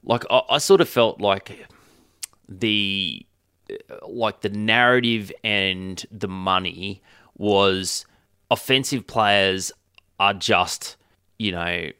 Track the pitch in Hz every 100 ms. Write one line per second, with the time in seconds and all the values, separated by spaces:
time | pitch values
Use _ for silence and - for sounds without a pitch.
0 | - 117 - 127 - 139 - 190 165 -
1 | 113 - 101 98 - 98 - _ _ _
2 | _ _ - _ _ 95 110 107 101 98
3 | 92 52 - _ _ _ _ 50 - -
4 | - 110 110 - 104 104 107 113 123 123
5 | 120 113 98 - 110 104 95 92 95 92
6 | - 107 101 95 92 92 90 87 95 98
7 | _ _ _ - 104 98 98 95 90 -
8 | - _ _ _ _ 117 - 131 131 131
9 | - 120 107 101 95 95 90 - _ _
10 | _ _ 98 98 - 92 90 - - -
11 | _ _ _ _ 107 87 85 87 82 -